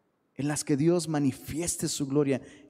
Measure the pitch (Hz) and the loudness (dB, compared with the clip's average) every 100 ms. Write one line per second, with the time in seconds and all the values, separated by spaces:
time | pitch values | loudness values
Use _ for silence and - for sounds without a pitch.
0 | _ _ _ - 143 147 - 139 160 175 | _ _ _ -6 -4 -2 0 2 4 4
1 | 160 151 143 113 - 143 170 - 160 - | 2 0 0 -2 -6 -6 -4 -2 -4 -2
2 | 139 139 139 127 - - | 0 2 2 0 -4 -18